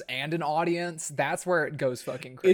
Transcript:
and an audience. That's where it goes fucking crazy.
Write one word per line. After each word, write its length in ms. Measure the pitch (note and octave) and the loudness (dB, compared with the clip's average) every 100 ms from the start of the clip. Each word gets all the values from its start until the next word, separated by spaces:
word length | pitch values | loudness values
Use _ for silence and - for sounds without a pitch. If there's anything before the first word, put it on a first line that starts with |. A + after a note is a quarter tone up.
| - | -4
and 240 | B2+ D3 | -4 -2
an 120 | E3 | -2
audience. 640 | D3+ D#3 F3 E3+ F3 D#3+ - | 0 0 2 0 -2 -6 -8
That's 360 | C#3+ C#3+ F3 | -2 0 0
where 220 | F3+ F3 C#3+ | 2 2 2
it 120 | D3 | 0
goes 260 | C3+ B2 | -2 -2
fucking 320 | - C3 C3 B2+ | -6 -8 -10 2
crazy. 160 | F#3+ | 4